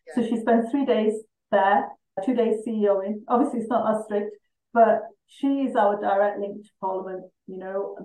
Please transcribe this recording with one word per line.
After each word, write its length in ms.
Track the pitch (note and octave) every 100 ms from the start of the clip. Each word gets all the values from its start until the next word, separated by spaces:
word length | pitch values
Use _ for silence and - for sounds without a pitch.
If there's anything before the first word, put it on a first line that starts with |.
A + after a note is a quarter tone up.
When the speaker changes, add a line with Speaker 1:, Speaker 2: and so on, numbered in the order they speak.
| - B3
Speaker 1:
So 60 |
Speaker 2:
Yeah. 60 | A3
Speaker 1:
she 100 | A3
spends 320 | B3 A3+ A3
three 160 | C#4 B3+
days 280 | A3 G#3+ G#3+ - _ _
there, 400 | G3+ F#3+ G#3 - - _ - B3+
two 100 | A#3
days 280 | A3+ A3
C 80 | A#3
E 160 | A3 G3+
O-ing. 340 | G3 G3 G#3 -
Obviously, 340 | A#3+ - A#3
it's 80 | G#3+
not 260 | A3+ A3 A3
as 80 |
strict, 320 | - G#3 G#3 - _ _ _
but 280 | A#3 A3 - - - _
she 340 | - C#4 C#4
is 140 | B3+ A3
our 240 | G3+ G#3
direct 400 | G#3 G3 G#3 G3+
link 240 | G3 G#3
to 60 | - _
Parliament. 420 | F#3+ F#3+ F#3+ F#3 F#3 _ -
You 100 | F#3
know, 380 | F#3+ G3 G3 -